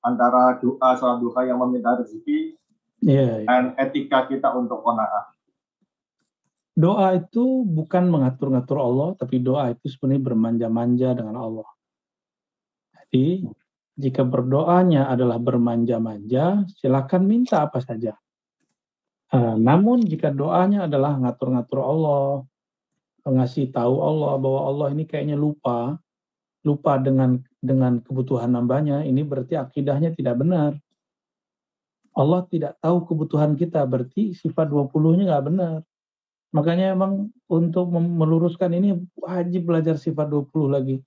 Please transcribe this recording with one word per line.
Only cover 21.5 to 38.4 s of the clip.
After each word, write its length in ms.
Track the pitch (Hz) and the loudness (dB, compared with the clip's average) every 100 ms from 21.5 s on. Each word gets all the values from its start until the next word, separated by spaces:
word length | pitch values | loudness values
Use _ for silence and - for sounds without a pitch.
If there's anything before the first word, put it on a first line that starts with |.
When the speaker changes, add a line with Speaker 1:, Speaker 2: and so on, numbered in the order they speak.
| 127 120 135 | -2 -2 -4
Speaker 2:
Allah, 640 | 117 160 151 143 139 139 131 _ _ _ _ _ _ _ | -2 0 0 0 0 -4 -8 _ _ _ _ _ _ _
ngasih 480 | - 131 127 - 131 | 0 0 0 -2 -4
tahu 320 | 127 120 135 | 0 0 0
Allah 320 | 151 156 143 135 | 0 0 -2 -2
bahwa 180 | 135 135 139 | 0 -2 -2
Allah 220 | 143 143 147 | -2 -2 -4
ini 80 | 156 | -6
kayaknya 320 | 151 143 147 | -6 -4 -2
lupa, 560 | 151 147 127 120 120 160 _ _ _ _ _ _ 147 | -2 -2 -4 -4 -4 -8 _ _ _ _ _ _ -2
lupa 320 | 143 156 139 | 0 2 2
dengan, 400 | 135 135 131 127 - _ | 2 2 2 0 -4 _
dengan 400 | 127 135 127 120 | -2 2 2 0
kebutuhan 480 | - 131 127 127 120 | -2 -6 -2 -2 0
hambanya, 560 | 123 120 147 151 143 151 | 0 2 0 0 -2 0
ini 160 | 131 | 0
berarti 320 | 147 135 127 | 0 -6 -4
akidahnya 560 | 160 131 - 139 139 165 | -6 -4 -4 -2 0 -2
tidak 320 | 165 135 120 | -2 -2 0
benar. 320 | 160 175 147 147 _ _ _ _ _ _ _ _ _ _ _ _ _ - | 0 2 0 -4 _ _ _ _ _ _ _ _ _ _ _ _ _ 0
Allah 240 | 143 180 180 | 2 2 0
tidak 320 | 165 - - | -4 -4 -4
tahu 240 | 160 175 170 | 0 0 0
kebutuhan 480 | 160 156 151 151 | -4 0 0 2
kita, 320 | 139 170 160 135 | 0 0 0 0
berarti 480 | 127 123 - 214 | -2 -2 -2 -4
sifat 400 | 180 160 - 156 | -4 -6 -2 0
dua 160 | 147 135 | 0 0
puluh-nya 400 | 156 156 175 196 | 2 4 4 2
nggak 160 | 147 139 | 0 0
benar. 320 | 185 175 160 - _ _ _ _ _ _ | -2 -2 -6 -10 _ _ _ _ _ _
Makanya 400 | 156 156 170 190 | -2 0 0 0
emang 400 | 185 196 196 208 _ _ | 0 -2 -2 -6 _ _
untuk 400 | 165 165 170 180 | 0 0 0 -2
mem-, 240 | 170 170 | -2 0
meluruskan 560 | 170 156 165 | 0 2 2